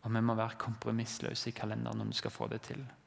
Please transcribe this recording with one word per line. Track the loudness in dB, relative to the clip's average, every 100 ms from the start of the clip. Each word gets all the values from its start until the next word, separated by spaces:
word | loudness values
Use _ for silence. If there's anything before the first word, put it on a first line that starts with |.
Og | 2
vi | 4
må | 6 4
være | 2 0
kompromissløse | -4 -2 0 2 0 -2 -2 -2 -4
i | -2
kalenderen | -2 -2 -2 0
om | 0
du | 0
skal | -2
få | -2 -4
det | -4 -6
til. | -8 -8 -14